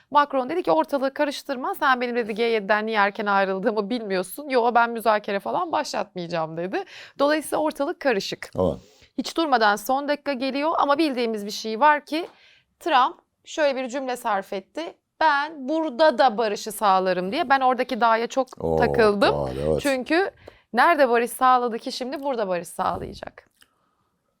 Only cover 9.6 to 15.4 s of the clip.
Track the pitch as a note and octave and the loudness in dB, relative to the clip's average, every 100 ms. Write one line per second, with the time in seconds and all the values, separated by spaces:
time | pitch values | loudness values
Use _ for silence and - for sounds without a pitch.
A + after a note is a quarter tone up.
9.6 | G#3+ G#3+ - C4 C#4+ D4 C#4+ B3 C4+ C4+ | 2 2 -2 -4 -2 -4 -4 -4 -4 -2
10.6 | D#4 - C#4+ C#4+ D#4 B3 A3+ G#3+ G3+ G3+ | -2 0 2 2 2 0 -2 -4 -8 -8
11.6 | A3 A3 D4 D4 - D#4 - _ _ _ | -8 2 4 4 0 -8 -8 _ _ _
12.6 | _ _ F4 C4+ C#4+ - _ _ - - | _ _ 0 2 2 -2 _ _ -12 -2
13.6 | C#4+ B3+ B3+ C#4 B3+ B3 A#3 G3 F#3+ G3+ | 0 0 -6 -6 -6 -6 -2 -2 -4 -10
14.6 | - - F4 - _ - D#4+ C#4 | -10 -12 -12 -14 _ 0 2 2